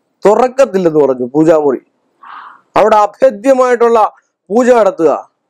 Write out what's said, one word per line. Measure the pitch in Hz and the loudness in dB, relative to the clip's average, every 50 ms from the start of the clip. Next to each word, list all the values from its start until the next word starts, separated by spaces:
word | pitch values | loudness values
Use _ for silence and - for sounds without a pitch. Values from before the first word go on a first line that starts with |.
| _ _ _ _ - | _ _ _ _ 0
തുറക്കത്തില്ലെന്ന് | 190 214 220 247 254 247 269 269 214 190 196 180 165 151 156 | 0 0 2 -2 -4 0 -2 -2 0 0 -2 -2 0 0 0
പറഞ്ഞു | 139 131 131 123 127 120 135 | 0 0 -2 -6 -8 -6 -2
പൂജാമുറി. | 156 160 165 165 156 147 143 123 - _ _ _ _ _ _ _ _ _ - - - - - - _ _ _ - 156 | -2 0 2 2 2 0 -2 -4 -4 _ _ _ _ _ _ _ _ _ -20 -20 -20 -20 -20 -20 _ _ _ -2 -2
അവിടെ | 190 220 220 | 0 2 2
അഭേദ്യമായിട്ടുള്ള | 214 208 202 - - 262 269 208 202 208 269 269 254 254 247 247 226 233 233 233 220 208 175 _ _ _ _ _ _ _ - | 0 0 -2 -2 -2 -2 -2 -2 -2 0 0 0 2 2 -2 0 0 0 0 2 0 0 -2 _ _ _ _ _ _ _ -4
പൂജ | 196 247 254 247 | -2 0 2 2
നടത്തുക. | 247 233 208 190 165 151 165 147 120 98 - _ _ _ _ _ | 2 2 2 0 -2 0 -2 -2 -2 -2 -8 _ _ _ _ _